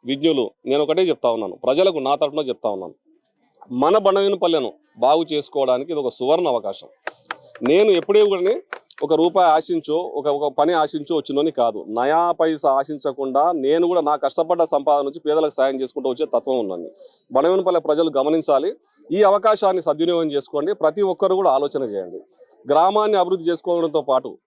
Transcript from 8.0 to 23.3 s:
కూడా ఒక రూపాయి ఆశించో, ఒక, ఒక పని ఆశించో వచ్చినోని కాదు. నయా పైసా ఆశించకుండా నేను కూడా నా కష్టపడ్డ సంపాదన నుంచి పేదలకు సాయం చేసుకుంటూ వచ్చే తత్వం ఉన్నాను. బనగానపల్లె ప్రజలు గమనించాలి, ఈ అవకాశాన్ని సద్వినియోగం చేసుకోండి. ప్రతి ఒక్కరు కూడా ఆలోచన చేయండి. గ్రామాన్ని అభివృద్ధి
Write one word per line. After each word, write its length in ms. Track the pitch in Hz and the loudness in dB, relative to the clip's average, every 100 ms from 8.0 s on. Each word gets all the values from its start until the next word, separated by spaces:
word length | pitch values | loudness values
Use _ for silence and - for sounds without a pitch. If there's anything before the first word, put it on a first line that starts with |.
| 165 208 | 4 4
కూడా 180 | 208 190 185 285 - - _ - | 4 2 0 -2 -6 -20 _ -8
ఒక 120 | 147 | 0
రూపాయి 340 | 156 170 190 175 | 2 2 4 4
ఆశించో, 480 | 156 - 170 - 160 | 2 0 -6 -2 -4
ఒక, 300 | 180 156 143 | -4 -6 -2
ఒక 280 | 143 147 139 | -2 -2 0
పని 140 | 165 | 0
ఆశించో 440 | 170 151 160 143 165 | 2 0 -4 -4 -4
వచ్చినోని 340 | - 143 156 | -2 -2 -2
కాదు. 340 | 139 117 107 92 | 0 -2 -2 -6
నయా 440 | 113 131 165 175 | -2 0 2 0
పైసా 380 | 165 165 151 147 | 0 0 0 0
ఆశించకుండా 800 | 135 139 147 143 135 135 131 160 | 0 -2 -6 -6 -6 -2 0 0
నేను 340 | 170 135 160 175 | 0 0 2 2
కూడా 140 | 180 | 2
నా 160 | 147 147 | 0 0
కష్టపడ్డ 460 | 139 - 165 175 | -2 -2 -2 0
సంపాదన 420 | 160 147 139 147 | 0 0 2 0
నుంచి 160 | 139 156 | 0 -6
పేదలకు 300 | 147 151 151 | -2 0 0
సాయం 300 | 143 135 135 | 0 -2 0
చేసుకుంటూ 300 | 131 147 131 | -6 -4 -4
వచ్చే 160 | 127 156 | -4 -2
తత్వం 320 | 120 139 131 | -2 0 -2
ఉన్నాను. 320 | 101 87 82 - - _ _ | -2 -6 -12 -18 -20 _ _
బనగానపల్లె 480 | 127 156 190 185 175 | 0 2 2 2 0
ప్రజలు 320 | 156 151 165 143 | 0 0 0 0
గమనించాలి, 560 | 143 160 156 139 165 - _ _ - | 0 0 2 0 0 -8 _ _ -6
ఈ 100 | 175 | 2
అవకాశాన్ని 600 | 208 202 220 214 196 185 | 4 4 0 0 0 0
సద్వినియోగం 500 | 160 147 165 170 160 | -2 0 0 0 0
చేసుకోండి. 420 | 143 - 147 156 | -4 -4 -4 -4
ప్రతి 280 | 202 156 160 | 0 -2 0
ఒక్కరు 320 | 196 180 196 | -2 0 0
కూడా 160 | 190 185 | 2 2
ఆలోచన 320 | 135 143 143 | 2 0 -4
చేయండి. 380 | 123 101 90 95 - _ - _ 120 | -4 -6 -8 -14 -18 _ -20 _ 0
గ్రామాన్ని 480 | 143 180 208 214 202 | 2 4 2 0 0
అభివృద్ధి 320 | 180 | 0